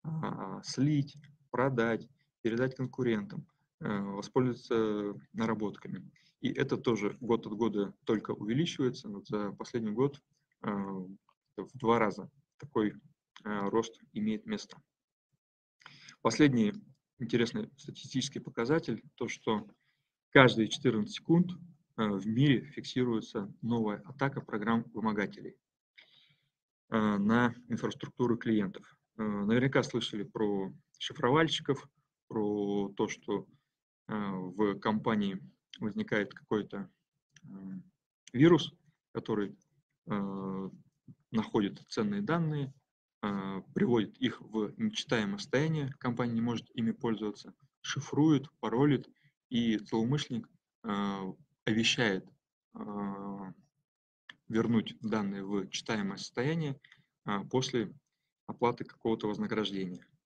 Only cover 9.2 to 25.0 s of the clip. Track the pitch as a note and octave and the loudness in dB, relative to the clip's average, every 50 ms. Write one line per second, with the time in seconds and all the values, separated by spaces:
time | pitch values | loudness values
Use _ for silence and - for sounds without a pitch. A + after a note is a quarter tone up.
9.2 | - - G#2+ G#2+ G#2 G2+ - - A2+ - - A#2+ A2+ G#2+ G#2 A2+ C3+ C#3+ C#3 - | -8 -6 -4 -4 -4 -4 -6 -10 -12 -6 -6 -4 -4 -2 0 2 2 0 0 -6
10.2 | _ _ _ _ _ _ _ _ - A2 G#2 G2+ G2 G2 F#2+ F#2+ F#2 F#2 G2 - | _ _ _ _ _ _ _ _ -6 -4 -4 -4 -4 -6 -8 -8 -10 -12 -14 -20
11.2 | _ _ _ _ _ _ _ - G2 - - B2+ - A2+ A#2 A#2 A2+ G#2 F2 - | _ _ _ _ _ _ _ -12 -12 -10 -10 -2 2 4 4 4 4 2 0 -4
12.2 | F2 - _ _ _ _ _ _ - - _ A#2 G#2+ G2+ - - _ - _ _ | -12 -14 _ _ _ _ _ _ -18 -4 _ 0 0 0 -2 -6 _ -20 _ _
13.2 | _ _ _ - _ G#2+ G#2+ G2+ G2+ G2+ G#2 A2+ A2+ - - _ - _ - G#2+ | _ _ _ -12 _ -6 -4 -2 -2 0 0 0 0 -2 -10 _ -20 _ -6 -4
14.2 | G#2 A2 A2 G#2+ - A2+ G#2+ G#2 - - - - _ _ _ _ _ _ _ _ | -2 -2 -2 -2 -4 -6 -6 -6 -8 -12 -18 -20 _ _ _ _ _ _ _ _
15.2 | _ _ _ _ _ _ _ _ _ _ _ _ - - - - - - - _ | _ _ _ _ _ _ _ _ _ _ _ _ -20 -20 -20 -20 -20 -20 -20 _
16.2 | - A#2 - - D3+ C#3+ B2+ A#2 A2 G#2 - - - - - _ _ _ _ _ | 0 0 6 8 6 8 8 6 4 4 2 -4 -16 -18 -20 _ _ _ _ _
17.2 | A#2+ A2+ - A#2 A#2 A2+ - G#2+ G#2+ - - - - - - - - - - C3 | -4 0 2 2 2 2 0 -6 -6 -6 -12 -18 -16 -16 -16 -14 -16 -4 -4 -4
18.2 | A#2+ - - - - D3 - - A#2 B2 D#3 E3 E3 - A#2 G#2 - - _ - | -4 -2 -6 -10 -12 -8 -6 -4 0 2 2 0 2 -2 -6 -6 -8 -18 _ -6
19.2 | B2 G#2+ - - - A#2+ A2 G#2+ G#2 - - _ _ _ _ _ _ _ _ _ | -6 -6 -6 -4 -2 0 0 0 -2 -8 -18 _ _ _ _ _ _ _ _ _
20.2 | _ _ - C#3+ C3 A#2+ G#2 A2+ A2 G#2+ - - - C3 A2 G#2+ G#2 - - - | _ _ 10 10 10 10 8 4 0 0 0 0 0 0 2 2 -2 -2 -6 -10
21.2 | - - E3 F3 F3 - - - - - - _ _ _ _ - A2 G#2 G2+ F#2+ | 0 4 4 4 4 2 -2 -10 -12 -20 -20 _ _ _ _ 0 0 0 0 -2
22.2 | G2 A2 A2 A#2+ C#3+ D3+ C3 G#2 - - - - - - - B2+ B2 B2 A2+ A2 | -2 0 2 4 6 6 6 4 2 -6 -14 -12 -12 -6 -2 0 0 2 0 -2
23.2 | G#2+ - - A2+ G2 G2+ - _ - A2+ A#2 A#2 A2 G#2 G#2 G#2 - - - - | -4 -4 -8 -8 -8 -8 -10 _ -4 -2 0 0 0 0 -2 -4 -8 -16 -4 -2
24.2 | C#3 C3+ C3+ - - - A#2+ G#2+ G#2 A2+ A#2 A#2 A#2 - - G#2+ | -2 -2 -2 -4 -8 -6 -6 -4 0 2 0 0 0 -4 -8 -4